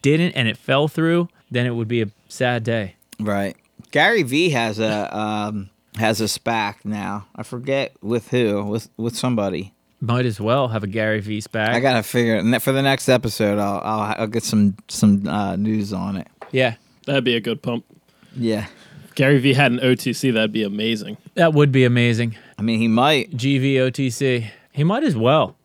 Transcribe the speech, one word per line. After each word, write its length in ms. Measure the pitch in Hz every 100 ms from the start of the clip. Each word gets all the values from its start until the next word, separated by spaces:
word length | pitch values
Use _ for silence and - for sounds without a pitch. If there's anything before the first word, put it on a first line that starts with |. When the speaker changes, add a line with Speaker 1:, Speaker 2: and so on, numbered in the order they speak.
Speaker 1:
didn't 300 | 139 156 170
and 120 | 135 117
it 100 | -
fell 300 | - 135 151
through, 420 | - 160 170 175 _ _
then 160 | 123 123
it 80 |
would 140 | 117 110
be 120 | 120
a 60 | 107 _ _
sad 340 | - 123 120
day. 320 | 113 117 98 - _ -
Speaker 2:
Right. 380 | 104 101 98 - _ _ -
Gary 320 | 139 175 226
Vee 280 | 135 135 180
has 280 | 135 113 107
a, 380 | 110 107 101 104
um, 540 | 107 107 104 107 98 _ _ -
has 240 | 110 107
a 40 |
spac 520 | 107 - - 113 104 104
now. 420 | 104 104 95 101 101 -
I 60 |
forget 480 | 113 123 131 135 127 _
with 260 | 101 117 -
who, 360 | 123 113 101
with, 240 | 101 110 - -
with 180 | 113 117
somebody. 560 | 127 117 101 87 95 _ _ _
Speaker 1:
Might 260 | 117 120 123
as 140 | 101
well 280 | 107 131 127
have 140 | 113
a 60 | 101
Gary 320 | 110 110 107
Vee 200 | 104 107
spac. 280 | 104 113 107
Speaker 2:
I 100 | 120
gotta 220 | 135 123
figure 340 | 104 123 117 110
it 80 |
ne-, 140 | 101 120
for 140 | -
the 100 | 135
next 260 | 139 135 -
episode. 500 | 127 120 - 107 101
I'll, 200 | 101 101
I'll, 300 | - 110 104 -
I'll 60 | 107
get 160 | 113
some, 340 | - 107 101 95 -
some, 380 | - 107 101 202
uh, 260 | 98 98 92
news 360 | 104 110 101
on 240 | 95 92 98
it. 120 | - _ -
Speaker 1:
Yeah. 240 | 131 127 113 _ _ -
Speaker 3:
That'd 160 | 143
be 140 | 123 117
a 40 |
good 220 | 107 113
pump. 220 | - 120 - _ _ _ _
Speaker 2:
Yeah. 320 | - 113 107 101 - - - -
Speaker 3:
Gary 240 | - 135 143
Vee 140 | 135
had 180 | 131 139
an 80 | 123
O 120 | 127
T 180 | 123 131
C, 180 | 113 135
that'd 180 | 113 110
be 120 | 110
amazing. 520 | 104 104 110 113 98 110 -
Speaker 1:
That 180 | - 170
would 180 | 151 147
be 140 | 131
amazing. 500 | 123 120 120 113 120 113 - -
Speaker 2:
I 40 |
mean, 180 | 110 113
he 80 | 113
might. 480 | 110 135 151 - 131
Speaker 1:
G 220 | 131 139
V 200 | 135 135
O 120 | 131
T 200 | 123 131
C. 400 | 117 135 123 107 - _
He 100 | -
might 200 | 156 226
as 100 | 302
well. 400 | 127 113 151 104 -